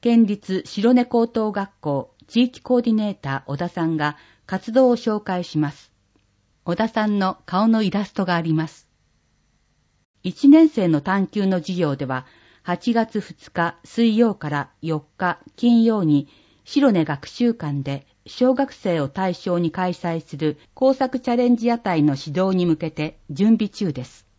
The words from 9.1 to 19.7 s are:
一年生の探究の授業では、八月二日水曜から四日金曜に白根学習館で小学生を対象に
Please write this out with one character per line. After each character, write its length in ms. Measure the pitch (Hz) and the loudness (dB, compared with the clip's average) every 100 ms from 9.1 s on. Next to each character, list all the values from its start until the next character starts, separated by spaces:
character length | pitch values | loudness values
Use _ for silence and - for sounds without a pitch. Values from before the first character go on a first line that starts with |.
| _ _ _ _ _ _ _ _ _ _ _ | _ _ _ _ _ _ _ _ _ _ _
一 260 | 185 - 277 | -12 2 6
年 220 | 302 320 | 8 8
生 180 | - 180 | 4 0
の 140 | 156 | 0
探 240 | 143 196 190 | 0 -2 -2
究 220 | 208 190 | -2 0
の 100 | 185 | 0
授 200 | 160 180 | -2 -2
業 180 | 156 139 | -2 -2
で 100 | 131 | -4
は、 200 | 131 - _ _ _ | -6 -8 _ _ _
八 320 | - 175 - | -8 -6 -2
月 260 | 233 220 214 | 0 0 -4
二 320 | - - - | -8 -18 -12
日 260 | - 170 - | -4 -4 -6
水 320 | - - 233 220 | -12 0 2 4
曜 200 | 233 202 | 2 0
か 140 | 151 | -6
ら 200 | 143 - _ | -6 -8 _
四 180 | 160 156 _ _ | -6 -6 _ _
日 220 | 180 165 - _ | -6 -6 -12 _
金 280 | 240 233 | 2 4
曜 200 | 226 214 | 4 2
に 240 | 165 147 139 _ _ _ - | 2 2 0 _ _ _ -6
白 260 | - 269 | 0 2
根 120 | 190 | 2
学 240 | 156 143 - | 0 -4 -10
習 260 | - 240 | -2 -2
館 280 | 233 151 143 | 0 -6 -6
で 240 | 135 139 _ _ - | -6 -10 _ _ -20
小 260 | - 247 | -2 0
学 200 | 262 277 | 2 -2
生 260 | - 202 165 | -4 -4 -2
を 80 | 139 | -2
対 260 | 196 190 | -4 -4
象 260 | 180 - 175 | -4 -4 -2
に 120 | 170 | -2